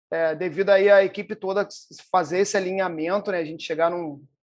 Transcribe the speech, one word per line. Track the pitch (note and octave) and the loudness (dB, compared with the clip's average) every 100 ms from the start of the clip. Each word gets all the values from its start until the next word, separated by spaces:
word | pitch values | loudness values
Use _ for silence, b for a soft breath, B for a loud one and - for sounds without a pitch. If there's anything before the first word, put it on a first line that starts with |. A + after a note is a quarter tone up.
| - | -8
é, | E3 D#3+ D#3 | -2 -2 -2
devido | F3+ D3+ G3 | -6 -4 4
aí | G3 G3+ | 6 8
à | G3+ | 6
equipe | F#3+ G3+ G3 G#3 | 6 -2 -10 -8
toda | F#3 G3 | -4 -4
s-, | G3 - - - - | -4 -8 -20 -20 -2
fazer | F#3 D#3 F3+ | -2 0 0
esse | G3 G3+ | 0 0
alinhamento, | F#3 F#3+ F#3 D#3+ D#3+ G3+ G3+ | -2 -4 -4 -4 -4 -4 -4
né? | F3+ | -6
A | D#3 | -6
gente | D#3+ | -8
chegar | - D#3 E3+ | -8 0 0
num, | F3 D#3+ C#3 - _ | 0 -8 -12 -18 _